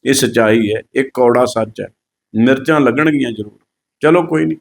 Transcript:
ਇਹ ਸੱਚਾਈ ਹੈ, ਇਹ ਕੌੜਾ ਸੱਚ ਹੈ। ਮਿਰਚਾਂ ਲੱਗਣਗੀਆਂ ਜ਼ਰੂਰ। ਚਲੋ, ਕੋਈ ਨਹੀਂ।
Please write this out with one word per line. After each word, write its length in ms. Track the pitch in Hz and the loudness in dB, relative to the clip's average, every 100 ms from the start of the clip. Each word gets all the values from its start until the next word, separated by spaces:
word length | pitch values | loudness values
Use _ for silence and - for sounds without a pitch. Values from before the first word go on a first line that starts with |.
| 123 | -2
ਇਹ 80 | |
ਸੱਚਾਈ 600 | 135 120 120 110 113 104 110 | -2 0 0 2 2 0 -6
ਹੈ, 60 | - 127 | -6 -6
ਇਹ 80 | 131 | -4
ਕੌੜਾ 320 | - 120 123 123 | 0 2 2 0
ਸੱਚ 360 | 113 110 - | -2 -6 -8
ਹੈ। 60 | 98 _ _ _ _ 110 120 | -14 _ _ _ _ 0 2
ਮਿਰਚਾਂ 340 | 131 131 156 | 2 0 2
ਲੱਗਣਗੀਆਂ 520 | 131 123 160 147 123 | 2 2 0 0 -4
ਜ਼ਰੂਰ। 280 | 110 104 _ _ _ _ _ | -6 -14 _ _ _ _ _
ਚਲੋ, 240 | 151 175 | 2 2
ਕੋਈ 220 | 160 160 160 | 0 -2 -2
ਨਹੀਂ। 120 | 160 | -6